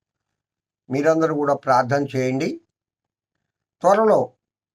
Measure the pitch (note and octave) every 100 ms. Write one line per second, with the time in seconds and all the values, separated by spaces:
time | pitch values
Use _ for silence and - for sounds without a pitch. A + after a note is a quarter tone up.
0 | _ _ _ _ _ _ _ _ - C3
1 | D3+ D#3+ D#3 D3 C#3+ C#3 C3+ B2+ B2 C#3+
2 | C3+ C3 B2+ C3 F#3 E4 _ _ _ _
3 | _ _ _ _ _ _ _ _ F3 G#3
4 | A3 D#3+ - _ _ _ _